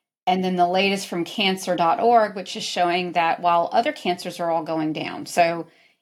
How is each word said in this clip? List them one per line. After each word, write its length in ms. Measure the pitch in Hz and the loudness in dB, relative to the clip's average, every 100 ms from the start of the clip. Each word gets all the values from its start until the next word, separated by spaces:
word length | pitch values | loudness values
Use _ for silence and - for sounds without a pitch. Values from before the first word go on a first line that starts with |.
| _ _ - | _ _ 0
And 160 | 185 | 0
then 140 | 185 180 | 0 2
the 100 | 175 | 4
latest 400 | 185 196 196 - | 4 2 0 -4
from 200 | 180 165 | -4 -4
cancer 500 | - 196 190 190 180 | -2 0 0 -2 2
dot 240 | 165 - | 2 4
org, 340 | 233 240 208 | 4 4 2
which 220 | 196 185 220 | -4 -10 -8
is 80 | |
showing 480 | - - 175 175 180 | -6 0 0 2 0
that 280 | 170 165 - | 0 0 0
while 280 | 175 170 170 | 2 2 2
other 220 | - 277 | 0 0
cancers 480 | 294 190 180 185 170 | -2 -4 -4 -6 -6
are 100 | 170 | -2
all 140 | 165 | -2
going 300 | 156 160 156 | -2 -2 -2
down, 320 | 156 165 - 151 | -4 -8 -10 -4
so 400 | - 170 170 160 _ _ _ | 2 2 2 -8 _ _ _